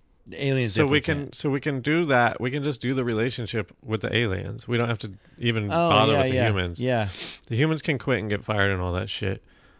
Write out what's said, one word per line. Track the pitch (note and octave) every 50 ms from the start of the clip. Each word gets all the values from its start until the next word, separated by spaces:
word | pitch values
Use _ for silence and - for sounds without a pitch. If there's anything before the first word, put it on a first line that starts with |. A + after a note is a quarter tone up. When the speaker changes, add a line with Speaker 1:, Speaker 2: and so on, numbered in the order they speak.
| _ _ _ _ _
Speaker 1:
The | - - - C#3+
aliens | C#3 C3+ C3 B2 G#2+ F#2+
Speaker 2:
So | B2+ D3+
we | C3 D3 D3
Speaker 1:
definitely |
Speaker 2:
can, | - D#3+ D3+ C#3+ C#3+
Speaker 1:
can't. | - -
Speaker 2:
so | - - D3
we | C3+ C#3
can | - D3+ C#3 C3
do | A#2 D3 D#3 E3+ E3+
that. | C#3+ C3 B2 A#2+ A2+ - -
We | A#2+ B2+
can | C3+ D3 C#3
just | D3 C3 -
do | - B2 C3+
the | C3 A#2+
relationship | A#2+ A2 G#2+ A#2 C3 - - A#2 - - A2 F#2+ - - _ -
with | A2+ A2 G#2+
the | - - -
aliens. | A2+ A#2+ G2+ F#2 F#2+ F#2+ G2+ A2 A2+ -
We | A#2+ A#2+
don't | A#2 A#2+
have | A#2 A2+ -
to | - G2+ F#2+ - _ - -
even | - A#2+ A#2 A2+ A2+ G#2
Speaker 1:
Oh, | G2+ D#3+ E3+ E3+ E3+
Speaker 2:
bother | G2+ G#2+ A2 A2 A2
Speaker 1:
yeah, | C#3
Speaker 2:
with | C3 C3
the | C3
Speaker 1:
yeah, | B2+ A#2+
Speaker 2:
humans. | A2 G2+ F#2+ F2+ F2 E2+ -
Speaker 1:
yeah. | B2 B2+ B2 A2+ G#2 F#2 - - - - - - _
Speaker 2:
The | - A#2
humans | A#2 D3+ D#3+ D#3+ D3+
can | - F3 C#3+
quit | A#2+ - C#3 B2+ F#2+
and | G#2 G#2
get | G#2 - -
fired | - G#2+ G2+ G2 G2
and | F#2+ F2+
all | F2+ F2+ F2
that | F#2 G2+ G#2
shit. | - - G#2+ F#2+ G2+ - - _ _ _ _ - _